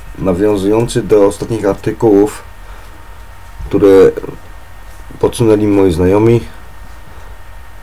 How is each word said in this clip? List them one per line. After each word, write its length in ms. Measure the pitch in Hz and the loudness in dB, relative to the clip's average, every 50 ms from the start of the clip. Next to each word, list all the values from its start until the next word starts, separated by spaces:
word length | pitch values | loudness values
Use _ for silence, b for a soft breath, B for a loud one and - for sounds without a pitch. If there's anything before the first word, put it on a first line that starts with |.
| B B B - | B B B -6
nawiązujący 840 | 82 92 90 87 104 107 104 101 95 101 107 113 120 120 - 123 104 | -4 -4 -2 0 0 0 0 0 0 0 0 0 0 -2 -2 -4 0
do 220 | 90 113 104 98 | 2 4 4 4
ostatnich 400 | 101 101 - 104 - 117 107 98 | 2 0 -2 -6 -6 -6 -4 -2
artykułów, 760 | 101 98 - - 110 107 - - 113 104 101 104 107 - - - - - - - B B B B B B B B B B B B - - - - - - - - | -2 -4 -4 -4 -6 -4 0 2 4 4 4 4 2 0 -6 -16 -18 -20 -20 -20 B B B B B B B B B B B B -20 -20 -20 -20 -18 -16 -14 -8
które 460 | - - 98 101 98 95 95 92 92 - - - - - - - - - - - - - - - - - - - - - - | -4 0 4 6 6 8 8 8 6 4 0 -6 -10 -12 -14 -18 -18 -20 -18 -18 -18 -20 -20 -18 -18 -18 -18 -18 -18 -6 -4
podsunęli 480 | - 98 - - 123 110 107 101 107 104 | -4 -2 -2 0 2 2 4 4 2 2
moi 240 | 101 101 98 95 | 2 2 2 2
znajomi, 440 | 82 80 90 92 98 104 110 113 117 | 2 2 2 2 2 4 4 4 2
e, 60 | 117 - - - - - - - - - - - - - B B B B B B B B - - - - - - - | 2 0 -4 -12 -16 -18 -18 -18 -18 -18 -18 -18 -20 -20 B B B B B B B B -18 -18 -18 -18 -18 -18 -14